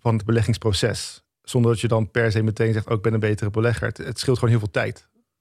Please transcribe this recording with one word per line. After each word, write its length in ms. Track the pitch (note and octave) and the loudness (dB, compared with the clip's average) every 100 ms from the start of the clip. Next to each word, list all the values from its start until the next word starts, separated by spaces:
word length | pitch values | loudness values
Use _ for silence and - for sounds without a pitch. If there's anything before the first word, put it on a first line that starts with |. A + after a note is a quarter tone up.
van 140 | A#2+ A2+ | -2 0
het 80 | |
beleggingsproces. 1000 | G2+ A2+ A2 A2+ A2+ F#2+ A#2 G2 - - _ _ | 2 2 2 0 0 0 0 -2 -8 -16 _ _
Zonder 280 | - B2+ A#2 | -4 2 2
dat 100 | A2+ | 2
je 80 | A2+ | 2
dan 220 | A2 G#2 | 0 0
per 200 | - A2+ | 0 0
se 100 | G#2+ | 2
meteen 300 | A2 G#2 A2+ | 0 0 0
zegt, 140 | A2 - | 0 -2
"Oh, 40 | A2+ | -2
ik 60 | |
ben 120 | A2+ | 0
een 60 | A2 | 0
betere 300 | G#2+ G#2 G#2+ | 0 0 -2
belegger." 360 | G2+ A#2 A2+ G#2+ | 0 0 0 -4
Het, 80 | - | -6
het 200 | - A#2 | -10 -4
scheelt 200 | - B2 | -2 0
gewoon 120 | A#2+ | 2
heel 100 | A#2 | 2
veel 80 | G#2 | 0
tijd. 380 | - G#2+ - _ _ _ _ | -4 -4 -8 _ _ _ _